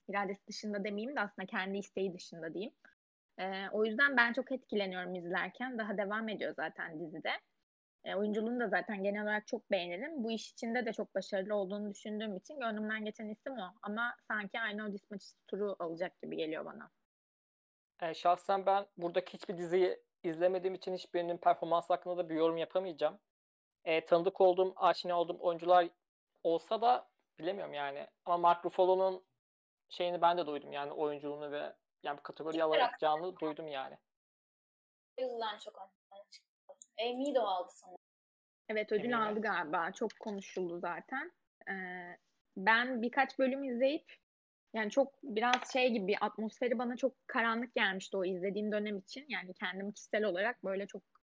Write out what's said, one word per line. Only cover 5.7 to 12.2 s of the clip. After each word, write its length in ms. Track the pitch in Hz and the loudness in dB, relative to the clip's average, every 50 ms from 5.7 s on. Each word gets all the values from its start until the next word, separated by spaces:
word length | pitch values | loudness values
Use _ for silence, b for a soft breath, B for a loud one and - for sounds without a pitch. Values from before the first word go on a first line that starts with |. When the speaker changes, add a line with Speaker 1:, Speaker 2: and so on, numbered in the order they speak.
| 254 220 | -4 -4
Speaker 1:
Daha 200 | 220 208 214 190 | -4 -2 -2 -2
devam 320 | 208 190 208 220 226 220 | 0 0 0 -2 -2 -2
ediyor 240 | 208 - 120 139 156 | -4 -2 -4 -4 -4
zaten 440 | - 135 175 196 - 175 170 165 156 | -4 -6 -6 -6 -8 -10 -8 -6 -8
dizide. 320 | 175 156 156 160 - - 269 359 - _ _ _ _ _ _ _ _ _ _ _ _ | -8 -8 -8 -6 -4 -4 -4 -4 -8 _ _ _ _ _ _ _ _ _ _ _ _
E, 100 | - 180 | -4 -2
oyunculuğunu 440 | 190 208 208 208 220 214 226 247 247 | 0 0 0 0 0 0 0 0 0
da 80 | 240 208 | 0 0
zaten 360 | 190 180 175 - 220 196 190 | 0 0 0 -2 -4 -2 -2
genel 200 | 202 202 208 208 | -2 -2 -2 -2
olarak 240 | 208 208 214 208 - | -2 -2 -2 -2 -4
çok 240 | - 220 - _ | -8 -8 -2 _
beğenirim. 520 | 202 190 175 175 175 180 240 311 339 294 220 | 0 0 0 -2 -4 -6 -6 -6 -6 -4 -4
Bu 80 | 226 | -2
iş 200 | 226 214 - - | -4 -4 -6 -10
içinde 340 | - - - 226 226 247 233 | -12 -8 -6 -2 -2 0 -2
de 80 | 233 208 | -2 -2
çok 220 | - 208 - _ | -4 -6 -4 _
başarılı 400 | 196 190 - - 196 190 202 208 | -6 -4 -2 -2 -2 -2 0 0
olduğunu 380 | 208 196 180 202 208 208 208 196 | 0 0 -2 -4 -6 -6 -6 -8
düşündüğüm 440 | - - 220 214 214 | -10 -8 -8 -6 -6